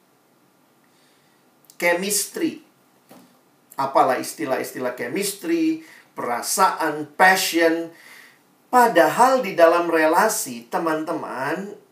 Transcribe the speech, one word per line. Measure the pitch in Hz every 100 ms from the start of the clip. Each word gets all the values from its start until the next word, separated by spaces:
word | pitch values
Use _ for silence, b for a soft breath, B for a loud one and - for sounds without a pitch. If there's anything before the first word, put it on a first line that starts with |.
| _ _ _ _ _ _ _ _ _ b b b b b b _ _ _
Chemistry. | 175 175 196 202 - 214 165 - _ _ _ _ _ - _ _ _ _ _ -
Apalah | 135 160 131 120
istilah-istilah | 110 - 135 131 - 135 123 -
chemistry, | 120 175 196 - 165 165 160 160 B B B
perasaan, | - - 226 - - 180 170 156 151 147 -
passion. | 185 190 - 165 165 165 165 B B B B B _ _ _
Padahal | 254 226 170 160 180 254 262
di | 190 160
dalam | 165 170 175
relasi, | 165 156 175 214 - 135 117 -
teman-teman, | 185 165 156 160 147 - 120 139 165 202 - _